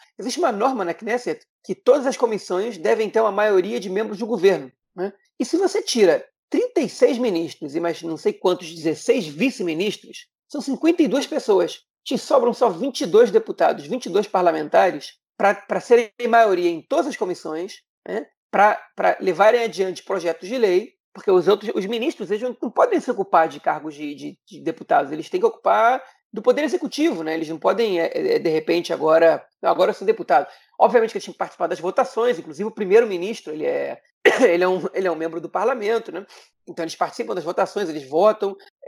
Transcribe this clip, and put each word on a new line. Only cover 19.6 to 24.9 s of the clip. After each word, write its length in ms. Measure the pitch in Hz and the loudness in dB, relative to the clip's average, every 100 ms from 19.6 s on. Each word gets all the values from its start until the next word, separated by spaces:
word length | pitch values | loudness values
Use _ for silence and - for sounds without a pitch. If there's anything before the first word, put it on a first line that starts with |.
adiante 400 | 226 165 190 175 | 2 -2 -4 -6
projetos 460 | - 190 170 160 185 | -6 -4 -4 -4 -6
de 80 | 254 | 0
lei, 380 | 214 185 220 _ _ | 2 2 0 _ _
porque 180 | - - | -10 2
os 160 | 185 165 | 2 4
outros, 240 | 208 208 | 0 0
os 120 | 226 196 | -4 -4
ministros, 460 | 233 254 - 180 | -4 -4 -6 -6
eles 100 | 208 | -6
não, 160 | 247 - | -6 -8
não 100 | 254 | -6
podem 280 | - 494 381 | 0 2 2
se 100 | 240 | -2
ocupar 380 | 202 185 170 160 | -4 2 4 2
de 120 | 143 | 0
cargos 360 | - 151 151 147 | -4 -4 -6 -12
de, 180 | 151 143 | -12 -10
de, 240 | 147 - _ | -14 -16 _
de 140 | 165 | -12
deputados, 500 | 139 160 - | -8 -8 0